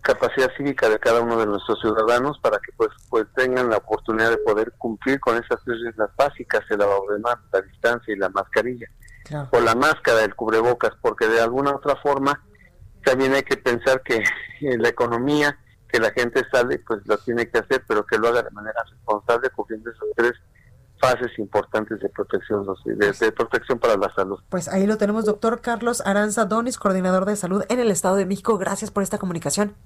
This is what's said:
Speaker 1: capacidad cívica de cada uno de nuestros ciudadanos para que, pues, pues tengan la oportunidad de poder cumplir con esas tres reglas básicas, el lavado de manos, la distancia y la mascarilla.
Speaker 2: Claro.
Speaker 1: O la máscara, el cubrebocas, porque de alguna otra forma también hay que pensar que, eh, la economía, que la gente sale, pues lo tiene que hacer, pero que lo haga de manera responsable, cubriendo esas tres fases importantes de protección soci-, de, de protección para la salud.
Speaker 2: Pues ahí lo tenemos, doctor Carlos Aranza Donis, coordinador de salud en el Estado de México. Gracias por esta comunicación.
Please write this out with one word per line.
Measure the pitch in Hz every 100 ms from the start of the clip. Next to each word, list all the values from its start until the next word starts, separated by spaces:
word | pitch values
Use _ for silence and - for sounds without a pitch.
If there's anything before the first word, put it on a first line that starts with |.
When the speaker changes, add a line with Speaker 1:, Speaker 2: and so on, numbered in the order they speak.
Speaker 1:
capacidad | - 127 123 - 131 -
cívica | 139 135 113
de | 110
cada | - 117
uno | 117 113
de | 107
nuestros | 101 - 107
ciudadanos | 113 107 110 120 135 151
para | - 104
que, | - -
pues, | 110 - -
pues | 117 107 -
tengan | 127 127 123
la | 107
oportunidad | - 107 - 110 113
de | 113
poder | 110 104 110 -
cumplir | 117 110 - 139
con | 127 117
esas | 117 117
tres | - 117
reglas | 117 110 107 -
básicas, | 139 - 120 107 -
el | 107
lavado | 101 98 98
de | 104
manos, | 117 120 _
la | 95
distancia | 95 - 117 120 -
y | 101
la | 95
mascarilla. | 98 95 - 113 123 113 - - -
Speaker 2:
Claro. | - 151 135
Speaker 1:
O | 123
la | 117 117
máscara, | 147 156 - 117 107
el | -
cubrebocas, | 113 113 120 120 113 -
porque | 120 110 110
de | 113
alguna | 113 123 143
otra | 139 147 135
forma | 147 139 135 143 - - - _ - - -
también | 131 135
hay | 139
que | 135 127
pensar | - 120 135 131
que, | - 117 107 - - -
eh, | 143 120
la | 120
economía, | - 120 117 131 147 147 143 _ _ _
que | 123
la | 113
gente | 113 120 131 120
sale, | 131 123 143
pues | - 107 101
lo | 107
tiene | - 120 117
que | 117
hacer, | 107 135 -
pero | 107 101
que | 110
lo | 117
haga | 120
de | -
manera | 101 104 113 113
responsable, | - - 104 - 120 127
cubriendo | - 107 110 110
esas | 113 107 107
tres | 120 120 _ _ - - - _
fases | 131 120 123 -
importantes | 104 104 101 110 107 107
de | 98
protección | - 101 98 - 104 98
soci-, | 92 - 110
de, | 101
de | 101 113
protección | - 113 120 - 123
para | 117 104
la | 98
salud. | - 95 98 _
Speaker 2:
Pues | 185 170
ahí | 190 202
lo | 214
tenemos, | 208 214
doctor | 214 208 226 226
Carlos | - 233 240 240 -
Aranza | 196 208 208
Donis, | 208 220 240 -
coordinador | 202 190 185 185
de | 190 208
salud | 175 180 -
en | 247
el | 240
Estado | 175 190 196
de | 185
México. | 190 - 214
Gracias | 185 202 214
por | -
esta | 196 208
comunicación. | 190 170 143 165 208 -